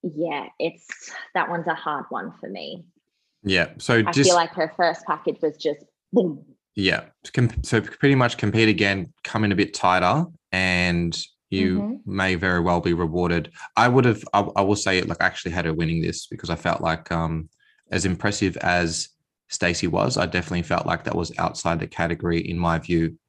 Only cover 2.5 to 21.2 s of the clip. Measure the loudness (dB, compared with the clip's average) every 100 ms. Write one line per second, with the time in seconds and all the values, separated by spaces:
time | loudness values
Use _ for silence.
2.5 | -12 -12 -14 -18 _ _ _ _ _ 0
3.5 | 2 0 -4 2 2 4 4 6 4 2
4.5 | -2 -4 0 0 0 -4 -4 -4 -2 -4
5.5 | -2 -6 -6 -12 _ _ 0 2 -4 -14
6.5 | _ _ -2 0 0 -4 _ -4 0 0
7.5 | 0 0 0 0 0 2 4 2 2 0
8.5 | 4 4 4 2 0 -6 _ -6 0 2
9.5 | 2 0 2 4 4 4 2 0 -6 _
10.5 | -2 2 2 2 2 0 -4 -12 _ _
11.5 | 0 2 0 -2 -6 -8 -2 0 2 2
12.5 | 2 2 2 2 0 0 0 0 0 -2
13.5 | -14 -4 2 6 6 4 2 0 0 0
14.5 | 0 2 2 2 0 0 0 0 0 -6
15.5 | -2 -2 0 0 0 -2 -6 -10 -12 -6
16.5 | -4 -2 0 -2 -2 -2 -2 -2 -4 -8
17.5 | _ _ _ _ -2 -2 0 -2 0 -2
18.5 | 0 0 2 0 -4 -10 _ _ _ _
19.5 | -2 -2 0 -2 0 0 0 0 -2 -2
20.5 | -6 -2 -2 0 -4 -4 -4